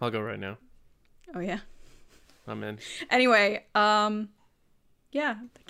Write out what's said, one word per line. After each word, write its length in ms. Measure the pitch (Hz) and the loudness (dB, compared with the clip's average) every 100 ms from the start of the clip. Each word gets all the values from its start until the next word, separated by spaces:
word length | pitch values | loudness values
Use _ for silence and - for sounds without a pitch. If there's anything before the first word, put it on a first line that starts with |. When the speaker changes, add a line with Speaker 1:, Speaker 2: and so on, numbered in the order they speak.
Speaker 1:
I'll 100 | 120 | -4
go 100 | 110 | -4
right 180 | 107 104 | -6 -8
now. 180 | 98 110 _ - _ _ _ _ - | -8 -10 _ -20 _ _ _ _ -16
Speaker 2:
Oh, 40 | 196 | -10
yeah? 180 | 180 202 - - - - - _ _ _ - | -8 -8 -12 -20 -20 -20 -20 _ _ _ -14
Speaker 1:
I'm 140 | 107 | -10
in. 140 | 107 107 - - 330 | -8 -10 -12 -12 0
Speaker 2:
Anyway, 540 | 247 254 220 202 208 - 214 | 4 6 6 4 0 -4 2
um, 540 | 208 214 214 214 214 _ _ _ _ _ _ _ _ | 4 4 2 -2 -8 _ _ _ _ _ _ _ _
yeah, 240 | 277 294 220 | -4 -4 -6
I 240 | 240 - - | -12 -20 -12